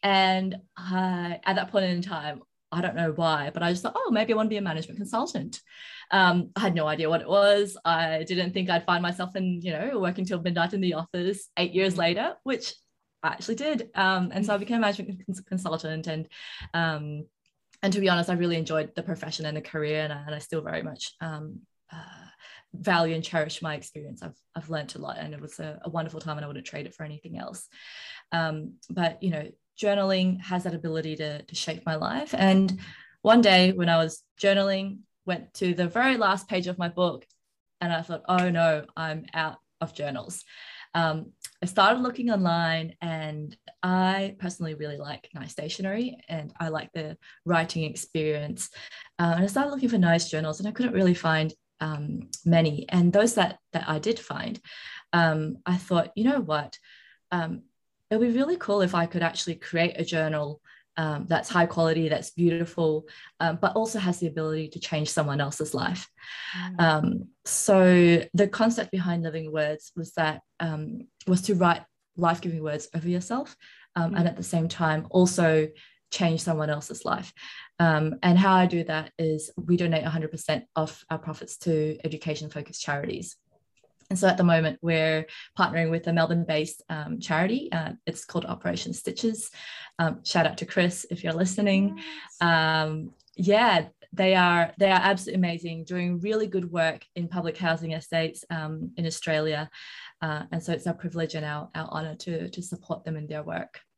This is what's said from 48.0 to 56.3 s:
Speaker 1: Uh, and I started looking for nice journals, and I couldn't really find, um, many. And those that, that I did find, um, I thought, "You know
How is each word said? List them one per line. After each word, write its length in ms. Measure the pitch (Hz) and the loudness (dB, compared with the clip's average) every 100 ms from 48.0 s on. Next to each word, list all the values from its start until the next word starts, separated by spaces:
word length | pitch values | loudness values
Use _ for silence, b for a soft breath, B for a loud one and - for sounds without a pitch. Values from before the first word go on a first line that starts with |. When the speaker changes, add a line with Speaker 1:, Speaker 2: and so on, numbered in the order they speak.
| - 165 151 151 147 - - B B B B - | -6 -2 0 -2 -4 -8 -12 B B B B 0
Speaker 1:
Uh, 160 | 170 170 | 2 4
and 80 | |
I 20 | 196 | 2
started 240 | 202 285 | 2 0
looking 200 | 277 254 | 0 2
for 80 | 233 | 4
nice 300 | 175 170 170 | 6 6 2
journals, 300 | 156 156 151 | -2 -4 -4
and 100 | 202 | -6
I 40 | |
couldn't 220 | 214 247 | -2 -2
really 200 | 190 190 | 4 4
find, 380 | 175 165 160 156 - _ _ | 4 2 2 0 -4 _ _
um, 480 | 156 151 147 - - - | -6 -4 -6 -6 -8 -2
many. 420 | 170 165 160 147 - | 4 6 6 0 0
And 240 | 180 175 | 4 6
those 220 | 196 233 | 6 4
that, 240 | 233 190 - _ | 4 2 2 _
that 160 | 165 - | -6 -2
I 100 | 156 | -2
did 200 | 180 233 | 0 -2
find, 400 | - 139 - - B B B B B | -4 -8 -6 -8 B B B B B
um, 460 | 175 165 156 156 - - | 4 4 4 -2 -6 -2
I 100 | 180 | -2
thought, 360 | - 175 165 - | 2 0 0 2
"You 80 | |
know 160 | 226 | 2